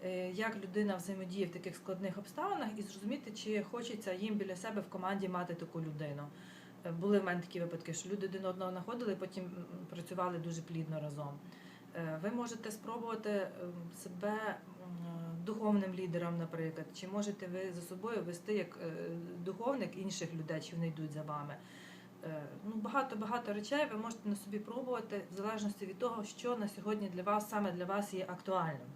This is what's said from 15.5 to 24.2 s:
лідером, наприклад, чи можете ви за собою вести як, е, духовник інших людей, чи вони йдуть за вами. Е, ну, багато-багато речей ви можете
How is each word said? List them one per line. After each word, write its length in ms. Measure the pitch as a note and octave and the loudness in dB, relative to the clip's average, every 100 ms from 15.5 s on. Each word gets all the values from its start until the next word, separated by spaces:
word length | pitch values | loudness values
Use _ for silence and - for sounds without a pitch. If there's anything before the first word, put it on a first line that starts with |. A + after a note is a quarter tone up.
| G#3+ G#3+ G3+ F#3+ | 2 6 8 6
лідером, 440 | F3+ F#3 E3+ E3+ E3+ | 2 2 2 4 2
наприклад, 480 | E3 E3 D#3+ E3 D#3 | 0 0 0 -2 -6
чи 140 | - F#3 | -6 -2
можете 380 | G3+ G#3 G3+ F#3 | 0 2 0 -2
ви 260 | F3+ F#3+ | -2 -2
за 100 | F3 | -2
собою 400 | E3+ F#3 G#3+ A3+ | -6 -4 0 0
вести 320 | E3+ E3+ - | 0 -4 2
як, 240 | G#3+ E3+ - | 2 2 -2
е, 100 | E3+ D#3+ E3+ E3+ F3 F3 | -4 -2 -2 -2 -4 -4
духовник 540 | F3 F#3+ A3+ C#4 F3+ F#3 | -2 2 4 4 2 0
інших 360 | F#3+ F3+ E3 | -2 0 -2
людей, 260 | E3 D#3 D#3+ | -2 0 0
чи 160 | - E3+ | 0 2
вони 120 | E3 | 2
йдуть 240 | D#3 D#3 | 2 -2
за 100 | D3 | -2
вами. 340 | D3+ D3+ C#3+ C#3 - - - - - - | -2 -2 -2 -6 -10 -14 -14 -16 -16 -8
Е, 180 | D#3+ D#3 D3 - | -4 -4 -4 -6
ну, 80 | G3+ | -4
багато-багато 760 | A3 G#3 C#4 C4 G#3+ G#3 A#3+ - | -2 2 2 2 0 0 0 2
речей 340 | G#3 G#3 C#4+ D4 | -2 2 4 4
ви 60 | G#3+ | 2
можете 300 | A3+ A3+ | -2 -2